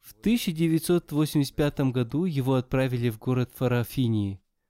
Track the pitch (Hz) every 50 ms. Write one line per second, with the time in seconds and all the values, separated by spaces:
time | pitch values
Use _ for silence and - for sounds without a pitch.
0 | _ - - _ - 190 233 240 - - 165 156 170 165 160 160 - - 175 175
1 | - - 151 147 156 147 - 156 143 131 - - 151 147 - - 143 131 117 127
2 | 123 117 127 143 180 190 156 139 123 127 135 127 123 _ - 131 131 131 123 123
3 | 117 123 110 110 - - 127 127 123 - - - - 127 123 120 117 - - -
4 | 131 117 113 107 104 98 98 95 _ _ _ _ _